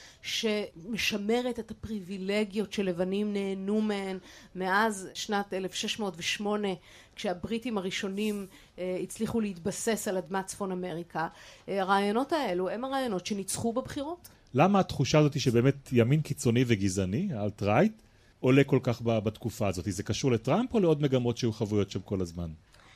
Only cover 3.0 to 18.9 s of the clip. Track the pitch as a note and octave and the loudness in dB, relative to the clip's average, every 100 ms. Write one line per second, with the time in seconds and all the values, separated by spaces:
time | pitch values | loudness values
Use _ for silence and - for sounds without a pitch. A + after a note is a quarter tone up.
3 | F#3 G3 G#3 G3+ G3 F#3+ F#3+ G#3+ G#3+ G3+ | 0 0 0 -2 -2 -4 -2 0 0 -2
4 | F#3+ F#3+ - - - F3+ F#3 G3 A3+ G3+ | -4 -6 -10 -20 -14 -6 2 4 2 0
5 | F3+ - - G3+ G3+ F#3+ F#3 - A3 - | -8 -10 -4 -2 -2 -4 -4 -4 -6 -4
6 | G3+ E3 E3+ - G#3 G#3+ G3+ F3+ - - | -4 -4 -4 -2 -2 0 -2 -4 -8 -20
7 | - - G#3+ F3 F3+ A3+ A#3+ G#3+ F#3 F#3 | -20 -8 -4 -4 -4 -6 -4 -4 -4 -4
8 | G3+ G3 G#3+ G#3 F#3+ - - - F3+ F#3 | -4 -2 -2 -4 -8 -16 -20 -8 -6 -4
9 | F#3 - A3 A3+ G#3+ F3 E3+ F3+ - G#3+ | -6 -6 -4 -2 -2 -4 -6 -4 -2 -2
10 | - F#3 F3+ F#3+ F#3 - G3 F3+ F3+ E3 | -2 -4 -2 -4 -6 -6 -6 -4 -6 -8
11 | F3 E3 E3 - - - - G3 F#3 G3 | -8 -6 -6 -8 -20 -16 -6 -2 2 4
12 | G3+ A3 C4+ E4 B3 F3+ F#3 G3 C4 C4+ | 4 2 0 0 0 0 -2 -4 -4 -2
13 | C4 F#3 - G3+ F#3+ - A#3 A3+ B3+ - | 0 -2 -2 -4 -4 -4 -2 -2 -4 -6
14 | C#4 F4 - - _ B2 E3+ G3+ F3 - | -6 -8 -12 -20 _ 4 6 6 4 0
15 | C3+ D#3 D3+ C#3 B2+ A#2 B2+ C#3 - B2 | 2 4 4 4 2 4 4 2 2 4
16 | A2+ D3+ D3 - A#2+ A#2 B2+ A2 G2 F#2 | 6 4 0 -2 2 4 4 4 2 0
17 | F#2 G2 G3+ A#2+ G#2 - G2+ A2 G#3+ - | 0 0 -2 -2 -4 -2 2 4 4 0
18 | - _ _ _ B2+ C3+ C#3 C#3 - | -14 _ _ _ 4 6 6 4 2